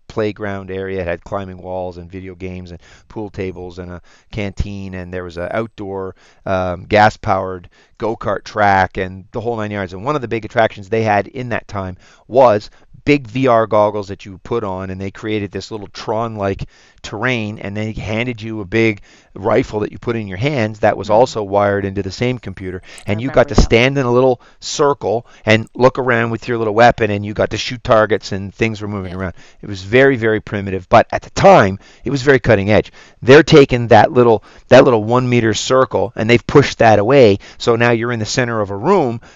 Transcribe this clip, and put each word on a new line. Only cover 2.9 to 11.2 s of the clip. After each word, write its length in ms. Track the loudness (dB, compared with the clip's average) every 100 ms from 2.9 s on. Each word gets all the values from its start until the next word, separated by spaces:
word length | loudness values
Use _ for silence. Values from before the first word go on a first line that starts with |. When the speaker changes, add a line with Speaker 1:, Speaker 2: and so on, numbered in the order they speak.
| -20 -16
Speaker 1:
pool 200 | -12 -10
tables 480 | -8 -8 -10 -14 -14
and 140 | -16
a 100 | -16 -20 _ _
canteen, 640 | -10 -8 -6 -8 -10 -12
and 200 | -12 -10
there 120 | -10 -10
was 100 | -10
an 140 | -8
outdoor, 640 | -6 -8 -10 -10 -10 -10 -14 _ _ -6
um, 400 | -4 -4 -6 0
gas-powered 840 | 4 4 2 -4 -2 -4 -10 -16 _ _ -8
go-kart 480 | -6 -6 -6 -6 -6
track 500 | 0 4 4 2 -2
and 280 | -8 -10 -14
the 80 | -10
whole 160 | -6 -6
nine 140 | -6
yards. 200 | -6 -8
And 140 | -8 -6
one 100 | -6
of 60 |
the 60 | -4
big 160 | -8 -4
attractions 420 | -2 -2 -2 -6
they 160 | -2
had 240 | 0 0